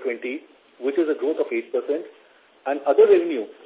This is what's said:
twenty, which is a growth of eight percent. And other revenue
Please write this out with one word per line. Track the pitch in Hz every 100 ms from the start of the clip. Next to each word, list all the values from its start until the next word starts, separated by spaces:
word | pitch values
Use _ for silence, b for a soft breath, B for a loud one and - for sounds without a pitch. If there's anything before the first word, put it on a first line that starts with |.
twenty, | 131 117 127 139 - _ _ -
which | 127 139
is | 156
a | 147
growth | 139 160
of | -
eight | 117 117
percent. | 127 117 151 - - b b b _ -
And | 143
other | 143 139 220
revenue | 190 170 139 104 -